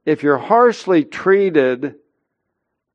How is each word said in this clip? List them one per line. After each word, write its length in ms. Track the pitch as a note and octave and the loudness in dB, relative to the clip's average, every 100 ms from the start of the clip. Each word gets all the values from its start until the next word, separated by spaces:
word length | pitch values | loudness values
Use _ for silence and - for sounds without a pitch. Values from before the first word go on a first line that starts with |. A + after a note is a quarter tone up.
| - | -4
If 180 | D3+ | -2
you're 140 | D3 C3+ | 0 -2
harshly 680 | - A3+ B3 A3 - F3 C#3+ | 2 2 2 0 -2 -2 -2
treated 880 | - F#3 G3 G3 D#3 C3 B2+ C#3 - _ _ _ _ _ _ _ _ _ | -6 0 2 2 0 0 -2 -8 -12 _ _ _ _ _ _ _ _ _